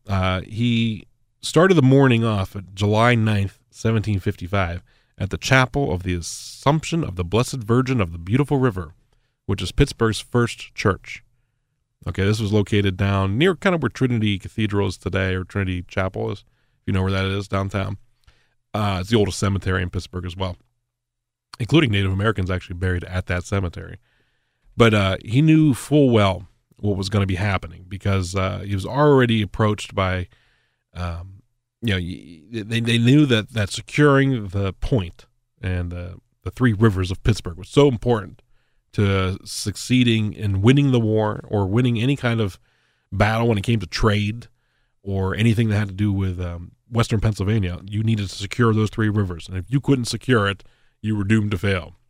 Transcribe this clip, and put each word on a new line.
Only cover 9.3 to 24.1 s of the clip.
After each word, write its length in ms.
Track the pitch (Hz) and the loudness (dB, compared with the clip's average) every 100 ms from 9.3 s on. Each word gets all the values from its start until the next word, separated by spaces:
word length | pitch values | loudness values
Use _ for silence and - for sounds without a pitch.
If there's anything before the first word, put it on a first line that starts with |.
| _ - | _ -6
which 160 | 101 | -4
is 100 | 92 | -4
Pittsburgh's 480 | - 143 - 113 104 | -2 -2 0 -2 -2
first 560 | - 120 117 - - - | -2 -2 -2 -4 -16 -2
church. 480 | 107 90 - - _ _ _ _ _ _ _ _ 95 | -2 -2 -8 -20 _ _ _ _ _ _ _ _ -8
Okay, 160 | 87 | -2
this 160 | 98 107 | 0 0
was 140 | 104 | 2
located 420 | 107 98 104 98 92 | 0 2 0 0 0
down 420 | 98 98 98 107 | 0 0 0 2
near 180 | 185 165 | 0 2
kind 200 | 202 170 | 0 0
of 80 | |
where 60 | 147 | -2
Trinity 500 | - 131 120 107 98 | -2 0 2 0 -2
Cathedral 480 | - - 107 101 98 | -6 -4 -2 0 -2
is 100 | - | -4
today, 360 | 95 95 95 92 | -4 -2 -2 -4
or 80 | |
Trinity 400 | 90 101 95 90 87 | -4 -4 -4 -4 -6
Chapel 460 | - 95 110 110 | -4 -4 -4 -8
is, 80 | 107 | -8
if 480 | _ _ _ _ - | _ _ _ _ -4
you 60 | |
know 100 | 95 | -2
where 80 | 95 | 0
that 140 | 95 95 | -2 -2
is, 240 | 98 98 | -4 -4
downtown. 480 | 98 98 101 95 98 _ _ _ _ _ _ _ | -4 -4 -4 -6 -8 _ _ _ _ _ _ _
Uh, 260 | 107 104 92 | -4 -2 -2
it's 80 | 92 | 2
the 80 | 113 | 2
oldest 200 | 98 - | 2 0
cemetery 460 | 101 98 98 92 | -2 -2 -2 -2
in 60 | 90 | -2
Pittsburgh 360 | 92 - 90 90 | -6 -8 -10 -10
as 120 | 90 | -8
well, 180 | 92 92 _ _ _ _ _ _ _ _ _ - | -8 -8 _ _ _ _ _ _ _ _ _ -10
including 320 | 117 156 139 | 0 2 2
Native 220 | 101 95 | 0 0
Americans 360 | 95 107 104 92 | 0 0 -2 -4
actually 280 | 92 - 87 | -4 -6 -6
buried 260 | 92 87 | -4 -4
at 220 | 90 92 - | -4 -8 -4
that 180 | 90 | -6
cemetery. 540 | - 98 90 - 85 87 _ | -4 -4 -4 -8 -16 -20 _